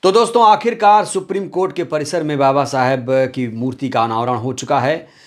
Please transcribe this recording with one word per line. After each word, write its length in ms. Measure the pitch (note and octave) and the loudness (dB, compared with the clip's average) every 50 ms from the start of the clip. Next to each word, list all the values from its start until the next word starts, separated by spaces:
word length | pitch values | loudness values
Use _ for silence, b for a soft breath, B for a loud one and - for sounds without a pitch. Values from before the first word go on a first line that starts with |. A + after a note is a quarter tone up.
| - | 0
तो 80 | F#3 | 2
दोस्तों, 360 | F#3+ A3+ A#3 A3+ A#3 A#3+ A3+ | 4 4 2 4 4 4 6
आखिरकार 580 | G#3+ G#3+ G#3 G#3+ A#3 A3+ - G#3+ G3+ G#3 G#3+ F#3+ | 6 4 4 2 -4 -2 2 4 4 4 4 2
सुप्रीम 420 | - - F#3+ F#3 - F#3 G3 G3 | 0 -4 -6 -6 -4 -6 -6 -6
कोर्ट 280 | D3+ C#3+ F3 F#3+ F#3 F3+ | -6 -4 -2 -2 -2 -2
के 80 | F3+ E3 | -6 -6
परिसर 400 | - D#3+ D3+ D3 C#3+ F3+ E3+ D#3 | -4 -4 -4 -4 -4 -4 -4 -2
में 140 | D3+ D3 | -2 0
बाबा 280 | C#3 C#3 C3+ C3+ C#3+ C#3 | 2 2 4 4 2 0
साहेब 400 | B2+ C#3 C3 B2+ B2+ C3+ C3 A#2+ B2 | 0 0 0 0 0 0 -2 -2 0
की 380 | C3 C3 C3 B2+ B2+ C3 B2+ | 0 0 0 0 -2 -6 -6
मूर्ति 420 | A#2 A2 A2+ B2 C3 B2+ - C#3 B2 | -6 -6 -6 -6 -6 -6 -6 -8 -4
का 140 | - A#2 A2+ | -2 -2 0
अनावरण 320 | A#2 A2+ A2+ A#2+ B2 B2 | 0 -2 -2 -2 -2 -2
हो 180 | A2+ A2+ C3 B2 | -4 -4 -6 -8
चुका 260 | - - A#2 C#3+ C3+ | -8 -4 -2 -2 0
है, 280 | A#2+ C3+ D#3+ E3 E3 B B B B | 0 0 -2 -4 -6 B B B B